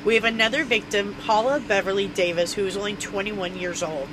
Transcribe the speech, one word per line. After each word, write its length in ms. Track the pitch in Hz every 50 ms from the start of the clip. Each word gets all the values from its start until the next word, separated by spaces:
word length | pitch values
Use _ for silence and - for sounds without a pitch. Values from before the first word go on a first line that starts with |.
| 143
we 120 | 196 226
have 80 | 220 214
another 400 | 226 226 226 226 220 220 294 320
victim, 520 | 240 233 220 - - 214 208 202 202 196 -
Paula 380 | - - 220 214 220 254 277 294
Beverly 480 | 233 196 208 196 180 185 196 202 202 190
Davis, 460 | - - 180 175 170 165 175 170 -
who 100 | 214 202
was 140 | 190 180 196
only 180 | 202 202 208
twenty-one 640 | 202 - - - 196 196 214 214 202 185 175 185 185
years 240 | 180 180 175 160
old. 260 | 175 156 160 143 135 139